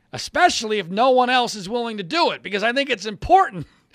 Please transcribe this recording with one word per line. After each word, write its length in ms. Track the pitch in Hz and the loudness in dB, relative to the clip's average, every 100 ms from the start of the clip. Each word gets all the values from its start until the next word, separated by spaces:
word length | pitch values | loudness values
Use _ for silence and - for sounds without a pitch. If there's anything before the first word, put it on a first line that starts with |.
| _ | _
Especially 680 | - - 285 349 - 220 214 | -12 -6 2 2 2 -2 -4
if 100 | 165 | -2
no 220 | 196 262 | 2 4
one 200 | 254 247 | 4 4
else 240 | 254 233 | 2 0
is 140 | 208 180 | -6 -8
willing 300 | 240 233 214 | -6 -6 -8
to 40 | |
do 280 | 170 320 302 | -4 0 0
it, 120 | 156 | -2
because 200 | 220 196 | -6 -2
I 100 | 220 | 0
think 180 | 247 277 | 0 -2
it's 160 | 220 202 | -4 -6
important 600 | 202 - 370 370 190 139 _ _ | -8 4 4 4 -4 -12 _ _